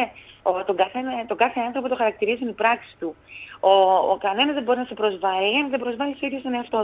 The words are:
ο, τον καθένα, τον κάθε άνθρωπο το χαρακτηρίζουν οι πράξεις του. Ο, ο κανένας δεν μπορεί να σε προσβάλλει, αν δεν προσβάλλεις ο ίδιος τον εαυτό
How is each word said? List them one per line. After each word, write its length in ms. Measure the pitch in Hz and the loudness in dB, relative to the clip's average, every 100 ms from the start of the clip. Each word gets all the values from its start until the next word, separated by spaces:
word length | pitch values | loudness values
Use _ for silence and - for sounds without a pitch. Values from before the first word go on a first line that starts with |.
| 240 - - - | -2 -6 -20 -4
ο, 220 | 196 185 | -2 0
τον 120 | 190 185 | 0 0
καθένα, 500 | 190 - 160 240 226 | 0 -2 -6 -6 -4
τον 100 | 202 | 0
κάθε 220 | 240 247 | 0 0
άνθρωπο 280 | 233 262 247 | -4 -4 -4
το 60 | 247 | 0
χαρακτηρίζουν 520 | 220 220 208 233 247 | -2 0 -2 -2 -4
οι 40 | |
πράξεις 420 | 202 220 240 - - | -2 0 0 -4 -10
του. 160 | 170 - - - - - | -10 -10 -16 -20 -20 0
Ο, 120 | 190 196 190 185 156 | 4 6 6 6 4
ο 40 | 185 | 2
κανένας 360 | 196 202 285 | 0 0 0
δεν 100 | 285 | 0
μπορεί 160 | 233 247 | 0 0
να 60 | 247 | -2
σε 80 | |
προσβάλλει, 640 | 220 214 185 190 190 202 254 | -2 -2 0 -2 0 0 0
αν 120 | 285 | 0
δεν 100 | 254 | -2
προσβάλλεις 380 | 247 240 285 269 | -4 -4 -4 -4
ο 40 | 277 | -6
ίδιος 160 | 269 | -6
τον 120 | 262 | -4
εαυτό 300 | 240 240 226 | -6 -2 -2